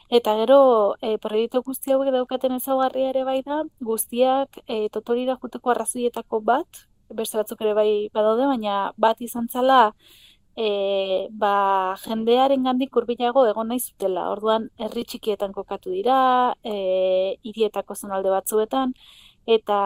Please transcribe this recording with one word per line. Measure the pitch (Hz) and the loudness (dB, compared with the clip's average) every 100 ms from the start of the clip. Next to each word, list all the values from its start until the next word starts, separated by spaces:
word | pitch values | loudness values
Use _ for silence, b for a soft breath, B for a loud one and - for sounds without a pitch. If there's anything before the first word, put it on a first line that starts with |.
| B | B
Eta | 240 226 214 | 2 2 0
gero, | 226 277 269 226 208 - | 6 8 8 6 4 0
e, | 233 214 | -4 -4
proiektu | 220 214 233 254 | -2 -2 -2 -2
guzti | 254 262 - | -4 -8 0
hauek | 269 269 254 | 0 2 0
daukaten | 254 262 262 254 | -2 -2 -2 -4
ezaugarria | 269 262 262 254 262 | -2 0 0 0 -2
ere | 262 262 | -2 -2
bai | 262 | -4
da, | 269 294 311 - | -4 -6 -6 -8
guztiak, | 226 226 - 233 262 269 277 - - | -6 -4 -4 0 2 2 -2 -8 -8
e, | 220 214 | -4 -4
Totorira | - - 240 254 254 | -6 -4 -2 -2 -4
joateko | 240 240 247 233 | -6 -8 -2 -2
arrazoietako | 226 254 240 233 - 220 | -2 -4 -4 -4 -6 -4
bat, | 214 254 359 - _ _ - | 0 0 -2 -14 _ _ -18
beste | 220 226 220 | -10 -6 -4
batzuk | 208 220 | -4 -4
ere | 214 208 | -2 2
bai | 214 208 208 | 2 0 -2
badaude, | 220 214 226 277 | 0 2 2 0
baina | 254 208 202 196 - | 0 -2 -2 -4 0
bat | 220 226 | 0 0
izan | 233 240 233 | -6 -8 -6
zala, | 254 254 262 214 - b b b b _ - | 0 4 6 6 2 b b b b _ -6
e, | 220 202 196 196 196 190 190 214 | -4 -2 -2 -2 -2 -2 -4 -2
ba, | 208 202 196 196 185 190 | 0 2 2 2 -2 -6
jendearengandik | - 220 220 240 269 269 254 254 269 247 | -6 -4 2 4 4 2 0 0 0 -2
hurbilago | 240 240 240 254 247 | -2 -2 0 4 4
egon | 208 226 | 2 -4
nahi | 247 | -6
zutela. | - - 196 185 170 | -8 -6 -4 -2 -4
Orduan, | 202 214 220 220 - | -4 0 -2 -2 -10
herri | 220 233 | -10 -8
txikietan | 240 247 226 226 202 | -10 -8 -6 -4 -6
kokatu | 196 190 196 185 | -8 -10 -10 -8
dira, | 185 220 262 262 254 247 - | -4 0 2 4 4 2 -2
e, | 240 208 190 185 185 185 190 - | -6 -4 -2 0 2 0 0 -4
hirietako | 226 214 214 202 - 202 | -10 -2 -2 -2 -8 -10
zonalde | 208 190 190 | -6 -4 0
batzuetan, | 190 - 214 220 262 262 - B B B B - | -2 0 -2 0 0 -2 -4 B B B B 0
eta | 226 - 202 | 0 2 0